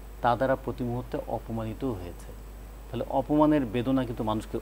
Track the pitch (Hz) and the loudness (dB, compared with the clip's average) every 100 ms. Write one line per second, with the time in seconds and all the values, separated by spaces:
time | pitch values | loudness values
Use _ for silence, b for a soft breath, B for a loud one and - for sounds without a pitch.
0 | - - 123 120 135 131 - 117 123 120 | -14 0 2 4 4 2 0 -4 -2 -2
1 | 120 147 - 113 - 113 110 110 135 101 | -4 -6 -4 -4 -4 -4 -4 -4 -4 -2
2 | 87 - - - - - - - - 117 | -6 -10 -14 -14 -14 -14 -14 -14 -8 -6
3 | - 135 127 151 151 151 120 123 120 135 | 0 0 4 6 8 6 4 0 2 2
4 | 123 117 107 110 - 117 | 0 -2 0 0 -2 0